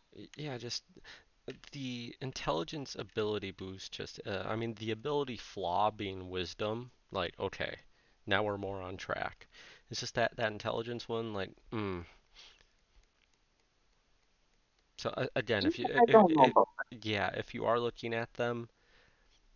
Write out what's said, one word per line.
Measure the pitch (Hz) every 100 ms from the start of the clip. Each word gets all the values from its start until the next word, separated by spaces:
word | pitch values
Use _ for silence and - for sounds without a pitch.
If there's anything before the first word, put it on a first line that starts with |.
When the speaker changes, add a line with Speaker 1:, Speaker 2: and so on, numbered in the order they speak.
| _ -
Speaker 1:
y-, | 98 -
yeah, | 151 123
just | 117 - - - - - _ _ - - -
the | 143 131 120 117 -
intelligence | 135 - - 156 165 156 131 -
ability | 107 113 107 104 95
boost, | 92 95 95 -
just, | - 98 - -
uh, | 98 95
I | 110
mean, | 117
the | 110 110
ability | 110 139 143 131 110
flaw | - 104 87 92 107
being | 107 101 95 92
wisdom, | 92 85 - 107 113 123 - _
like, | 196 175 -
okay, | 98 - - - - _ _ _ -
now | 98
we're | 104 101
more | 98 98
on | 92 95
track. | - - - - - - - - _
It's | 117
just | 123
that, | - 117 -
that | 110
intelligence | 104 113 113 117 120 -
one, | 113 113
like, | 101 95 - -
mm. | 113 101 90 85 - _ - - - _ _ _ - _ _ _ _ _ _ _ _ _ _ _ _ _ _ _ _ _ _ _ -
So, | -
uh, | - 127
again, | 131 123 104 311
if | -
you, | -
Speaker 2:
I | - 233
don't | 226 180
Speaker 1:
if, | 156
Speaker 2:
know |
Speaker 1:
if, | 127
Speaker 2:
about | 110 98 - -
that. | 117 107
Speaker 1:
yeah, | 104 92
if | 101 -
you | 117
are | 110 120
looking | 120 - 117
at | 117 117
them, | - 120 120 117 _ _ - _ _ _ _ _